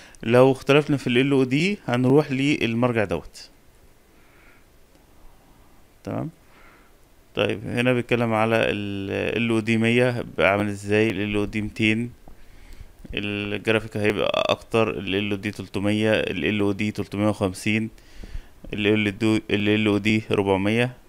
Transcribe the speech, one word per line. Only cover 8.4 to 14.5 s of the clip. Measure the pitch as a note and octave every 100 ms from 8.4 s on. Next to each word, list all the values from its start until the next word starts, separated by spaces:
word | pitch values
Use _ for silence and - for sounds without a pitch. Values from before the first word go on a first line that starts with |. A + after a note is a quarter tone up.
| A2+
ال | A2+ - G2+ G2+ G2+ G2 G2 F#2+ A2
إل | A#2
أو | A2+
دي | A2 A2
مية | A2+ A#2+ B2
هيبقى | A#2+ A#1 - E2+
عامل | G2+ G#2
ازاي، | G2+ G#2 G#2 A2
ال | F#2
إل | G#2
أو | G#2
دي | G2+ G#2+
ميتين، | G#2+ - G#2+ G#2+ A#2+ - - - - - - - - - -
الجرافيك | A2+ G2+ G#2 G#2 G2+ A2+ A2 A2 G#2+
هيبقى | G#2 G2 - - -